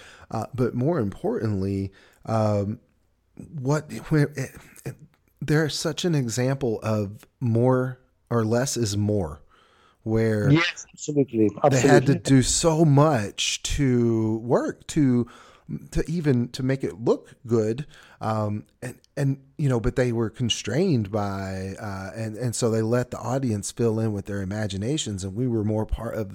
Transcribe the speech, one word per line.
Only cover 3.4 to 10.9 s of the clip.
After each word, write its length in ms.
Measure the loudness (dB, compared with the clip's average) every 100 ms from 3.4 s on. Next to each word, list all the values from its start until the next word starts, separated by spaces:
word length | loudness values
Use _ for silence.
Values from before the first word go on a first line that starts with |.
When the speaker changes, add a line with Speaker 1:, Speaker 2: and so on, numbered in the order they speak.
| -14 -8
Speaker 1:
what, 320 | -2 -2 -4 -12 0
when, 180 | 2 2 -2
it, 140 | -10 -12 -20 -14 -14
it, 100 | -14 -20 _ _ -10
they're 260 | 0 2 2
such 360 | -2 -4 -2
an 100 | 0
example 640 | 0 0 0 0 0 -2 -2
of 440 | 0 0 -2 -8 -18 -4
more 600 | 0 4 4 4 0 -6 _ _ -4
or 140 | 0
less 320 | 2 0 0 -2
is 200 | -2 0
more, 460 | 0 0 -2 -8 -18 _ _ _ _ _
where 460 | -2 2 2 2 4
Speaker 2:
Yes, 360 | 4 4 -4 -16